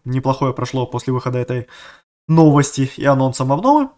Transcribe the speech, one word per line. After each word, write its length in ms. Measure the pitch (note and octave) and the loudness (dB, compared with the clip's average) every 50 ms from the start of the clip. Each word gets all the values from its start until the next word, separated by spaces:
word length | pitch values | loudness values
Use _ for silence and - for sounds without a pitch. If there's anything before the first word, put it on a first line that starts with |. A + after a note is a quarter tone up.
| - | -10
неплохое 480 | B2 B2+ C3 C3 C3+ C3 - C#3 C3 B2 | -6 -6 -4 -2 -2 -2 -2 -2 -4 -4
прошло 320 | - B2 - - C3 B2 | -4 -6 -6 -4 -6 -6
после 260 | - - A#2+ - C3+ | -4 -6 -6 -4 -4
выхода 280 | B2+ B2+ - B2+ B2 B2 | -4 -4 -4 -4 -6 -6
этой 280 | B2 - B2+ B2 A2+ - - - - - - _ _ _ _ _ _ | -4 -4 -6 -8 -8 -10 -16 -20 -20 -20 -20 _ _ _ _ _ _
новости 640 | - D#3+ E3 D#3+ D3+ C#3+ C#3+ C#3+ - - C#3 C3+ C3 - | 2 4 6 6 6 6 4 2 0 -2 -4 -4 -4 -4
и 80 | - C3 | -2 2
анонса 380 | C#3+ C#3 C3+ C3+ C3 B2 - C3 | 2 2 2 2 -2 -2 -2 -2
обновы. 460 | C3 C#3+ D#3+ A3 C4+ D4 D4+ C4+ C4+ _ | -2 -2 0 2 2 2 2 2 -2 _